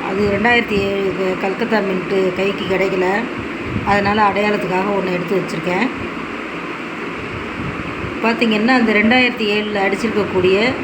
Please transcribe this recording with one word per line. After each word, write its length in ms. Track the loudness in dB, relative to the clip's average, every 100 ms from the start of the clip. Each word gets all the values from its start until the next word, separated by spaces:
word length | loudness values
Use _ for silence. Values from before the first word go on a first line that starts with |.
அது 180 | -4 0 2
ரெண்டாயிரத்தி 480 | 2 4 2 2 0
ஏழு 280 | 0 0 -2 0
க-, 260 | -2 0
கல்கத்தா 380 | -2 -2 0 0
மின்ட்டு 560 | 0 -2 0 0 0 0
கைக்கு 300 | -2 -2 0
கிடைக்கல. 420 | 0 2 2 0 0 -2 -6 -8 -6 -4 -4 2
அதனால 360 | 2 4 4
அடையாளத்துக்காக 720 | 4 4 2 0 0 0 0 0
ஒண்ணு 180 | 0
எடுத்து 220 | -2 0 0
வச்சிருக்கேன். 520 | 0 -4 -2 0 0 -2 -6 -6 -8 -8 -8 -8 -8 -8 -8 -8 -8 -8 -8 -8 -8 -6 -6 -6 -8 -6 -6 -2
பார்த்தீங்கன்னா, 540 | -2 0 2 2 4
அந்த 180 | 4 4
ரெண்டாயிரத்தி 520 | 4 4 4 4 0 -2
ஏழுல 300 | 0 0 0
அடிச்சிருக்கக்கூடிய 760 | 0 0 -2 0 0 2 4 4 2 0